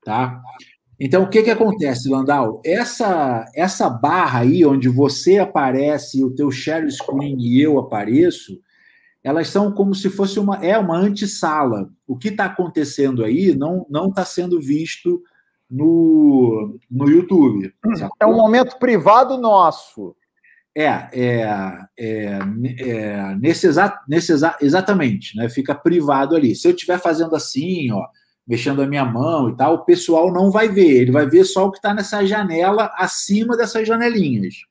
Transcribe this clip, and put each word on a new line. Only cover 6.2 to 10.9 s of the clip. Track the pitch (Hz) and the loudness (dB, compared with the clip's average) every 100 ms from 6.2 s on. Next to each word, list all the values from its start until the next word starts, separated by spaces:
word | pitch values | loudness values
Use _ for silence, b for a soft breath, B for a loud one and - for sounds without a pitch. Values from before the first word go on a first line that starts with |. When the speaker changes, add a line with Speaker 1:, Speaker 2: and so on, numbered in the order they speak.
Speaker 1:
o | 131 | -2
teu | 131 143 | 0 -4
share | 127 - 160 156 | -2 -4 -4 -4
screen | - - 139 143 131 | -6 -6 -6 -4 -4
e | 120 123 | 0 2
eu | 151 143 | 4 2
apareço, | 127 110 104 127 175 - - - _ _ _ _ _ _ | -2 -6 0 2 2 0 -12 -20 _ _ _ _ _ _
elas | 131 151 160 | -4 -4 -2
são | 196 208 | -2 -2
como | 208 196 | 0 -2
se | 190 196 | 0 -4
fosse | 196 196 208 | -2 -4 -2
uma, | 202 196 165 | -4 -2 0
é | 220 | 0
uma | 190 | 0